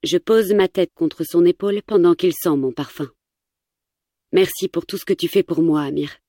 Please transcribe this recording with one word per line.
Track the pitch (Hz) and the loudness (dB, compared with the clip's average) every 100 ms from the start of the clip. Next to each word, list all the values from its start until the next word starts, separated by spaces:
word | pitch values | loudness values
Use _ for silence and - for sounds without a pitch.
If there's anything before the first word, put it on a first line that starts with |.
Je | 147 170 | -2 -2
pose | - 220 196 | 2 2 2
ma | 202 190 | 2 0
tête | - 175 | 0 -4
contre | _ 160 - | _ -6 -4
son | 160 170 175 | -2 2 2
épaule | 180 202 202 - | 2 -2 -4 0
pendant | 208 175 | 2 4
qu'il | 170 185 | 4 0
sent | 156 180 143 | -2 -2 0
mon | 135 | -2
parfum. « | 120 143 - 139 _ _ _ _ _ _ _ _ _ _ _ _ | -6 -12 -10 -12 _ _ _ _ _ _ _ _ _ _ _ _
Merci | 180 185 - 190 | 0 0 -2 -6
pour | 170 | -6
tout | - 202 | -8 -12
ce | - | -4
que | |
tu | 190 165 | -2 0
fais | 202 | 0
pour | - 160 | 0 0
moi, | 165 151 | 2 0
Amir. » | 143 147 147 - | -2 -6 -6 -12